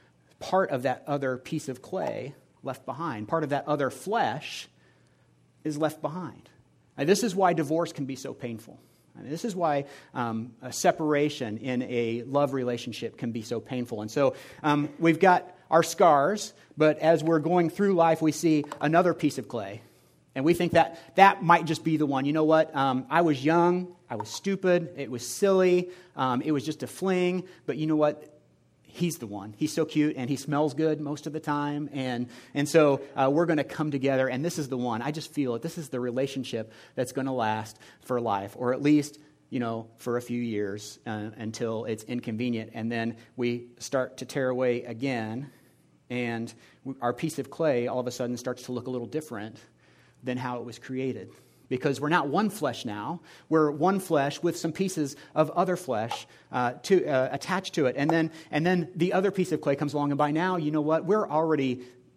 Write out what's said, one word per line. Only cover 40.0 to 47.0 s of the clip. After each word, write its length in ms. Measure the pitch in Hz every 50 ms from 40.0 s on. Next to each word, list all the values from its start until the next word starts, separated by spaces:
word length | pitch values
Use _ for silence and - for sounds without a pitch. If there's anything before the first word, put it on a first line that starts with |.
| - 127 117 120
a 40 |
few 180 | 120 - 120 120
years, 600 | 120 117 107 104 104 98 98 107 107 - - - - 123
uh, 220 | 107 107 104 110 - -
until 480 | 110 107 110 - 123 113 113 107 117
it's 180 | 110 110 107 -
inconvenient. 680 | - 127 123 - 123 110 107 123 123 120 110 110 110 -
And 160 | 117 110 113
then 260 | 120 117 113 113 110 - - - -
we 300 | - 120 120 120 120 120 - - -
start 380 | - - - 131 127 - - -
to 80 | 131
tear 240 | 120 - 147 131 127
away 340 | 127 123 131 123 120 123 -
again, 680 | 113 117 117 131 139 131 117 110 110 110 123 143 139 - _ _ _ _ _ _ _ _ _ _ -
and 420 | 123 123 120 117 117 113 117 117 - - - - _ _ -
w-, 160 | 131 131 -